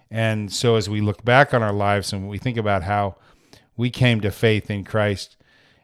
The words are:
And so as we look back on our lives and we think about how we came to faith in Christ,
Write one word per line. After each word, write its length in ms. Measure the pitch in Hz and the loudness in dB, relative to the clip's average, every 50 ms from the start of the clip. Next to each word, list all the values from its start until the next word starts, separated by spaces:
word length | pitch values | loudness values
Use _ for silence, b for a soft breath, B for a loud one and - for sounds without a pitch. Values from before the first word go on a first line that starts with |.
| b b | b b
And 420 | - 113 113 113 110 107 104 98 - | -4 -2 -2 0 0 -2 -4 -6 -4
so 240 | - - 123 117 | -2 0 2 2
as 120 | 113 101 98 | 2 0 -2
we 120 | 104 107 | -2 -2
look 240 | 104 104 101 - - | 0 -2 -2 -2 2
back 300 | 107 120 127 143 139 - | 4 6 6 6 6 4
on 80 | 123 113 | 0 0
our 100 | 104 101 | 0 0
lives 400 | 101 101 101 101 101 95 - - | 0 0 0 0 0 -2 -4 -6
and 160 | 98 95 101 | -8 -8 -8
we 100 | 104 95 | -10 -6
think 180 | - 131 120 | -6 -4 -4
about 260 | 113 107 104 101 95 80 | -2 -2 0 0 0 0
how 340 | 95 104 104 101 98 95 b b b b b b b b b b b b | -2 -2 0 -2 -2 -6 b b b b b b b b b b b b
we 140 | - 117 127 | -6 -4 -4
came 300 | 117 - 127 123 117 110 101 | -2 2 2 2 2 2 0
to 80 | 104 | -4
faith 400 | 92 - - 113 110 104 - - | -2 0 2 2 2 2 0 -4
in 140 | 107 101 90 | -6 -8 -6
Christ, 520 | - - 110 104 104 101 95 - - _ b b b b b b b b b | -4 -2 -2 0 0 -2 -4 -6 -12 _ b b b b b b b b b